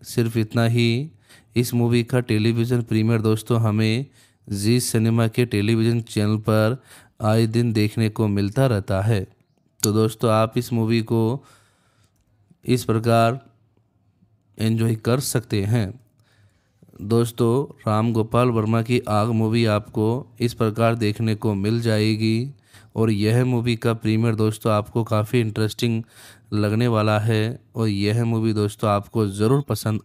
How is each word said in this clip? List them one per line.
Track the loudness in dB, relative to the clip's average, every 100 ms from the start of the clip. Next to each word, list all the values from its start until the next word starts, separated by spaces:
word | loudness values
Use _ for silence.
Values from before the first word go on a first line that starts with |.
| -8
सिर्फ | -2 -2 0
इतना | -2 0 2
ही। | 2 2 0 -4 -12 _ -20 _ -2
इस | 0
मूवी | 0 2 2
का | 0 -2
टेलीविज़न | 0 0 0 0 0 -2
प्रीमियर | 0 0 2 2
दोस्तों | 0 0 0 0
हमें | 2 2 0 0 -6 _ _ _ -8
जी | -2 2 0
सिनेमा | 0 0 2 2 0
के | 0 -2
टेलीविज़न | 0 0 2 0 -2
चैनल | -4 -2 0 0
पर | 0 2 2 -2 -10 -20 -20 -4
आए | 0 2 2
दिन | 0 0
देखने | 0 0 0 -2
को | 0 -2
मिलता | 0 -2 0 0
रहता | 0 -2 -2
है। | 0 -2 -4 _ _ _ _ -2
तो | 0
दोस्तों | 2 0 0 0
आप | 2 2 -2
इस | -4
मूवी | -2 0 0
को | 0 0 0 -2 -10 _ _ _ _ _ _ _ _ _ _ _ -2
इस | -2
प्रकार | 0 0 2 2 2 -2 -10 _ _ _ _ _ _ _ _ _ _ -4
एंजॉय | -2 0 0 -2
कर | 0 -2
सकते | 0 -4 -2 -4 0
हैं। | 0 -2 -8 _ _ _ _ _ _ _ _ _ -12
दोस्तों | 0 0 0 0 0 0 -2 -6 -2
राम | 0 0
गोपाल | 0 0 2 2
वर्मा | 0 0 0
की | 0 -2 0
आग | 0 0
मूवी | 0 0 2 2
आपको | 0 -2 -2 -2 -2 -6 -4
इस | -4
प्रकार | -2 -2 2 0 2
देखने | -2 0 -2 -2
को | -2 -2
मिल | -2 -2
जाएगी | 0 0 0 0 0 -2 -4 -12 _ -20 -10 -2
और | 0
यह | 2 2 2 2
मूवी | 0 -2 -2
का | -2 -2
प्रीमियर | 0 0 0 0
दोस्तों | -2 -2 0
आपको | 0 -2 -4 -2
काफ़ी | -2 0 0
इंटरेस्टिंग | -2 -2 -4 -2 -2 -2 -6 -18 -20 -20 -6
लगने | -2 0 0 0
वाला | 2 2 0
है | 0 0 -2 -6 _ -4
और | -2
यह | 0 0 0 0
मूवी | 0 0
दोस्तों | 0 -2 -2 0
आपको | 0 -2 -2 -2
ज़रूर | 0 2 2
पसंद | 0 -4 -4 -4